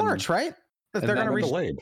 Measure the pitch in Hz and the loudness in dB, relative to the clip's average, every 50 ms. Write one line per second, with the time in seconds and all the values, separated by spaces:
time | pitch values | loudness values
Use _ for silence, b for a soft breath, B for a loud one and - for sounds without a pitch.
0 | 440 427 262 - - - 170 196 294 349 - - _ _ _ _ _ _ - 208 | 2 0 0 0 0 0 2 2 0 -2 -4 -10 _ _ _ _ _ _ -4 -2
1 | - - 208 - 220 220 - 214 - - - 180 160 104 - 196 | 0 0 0 0 0 0 0 0 0 0 0 0 -2 -2 -4 -6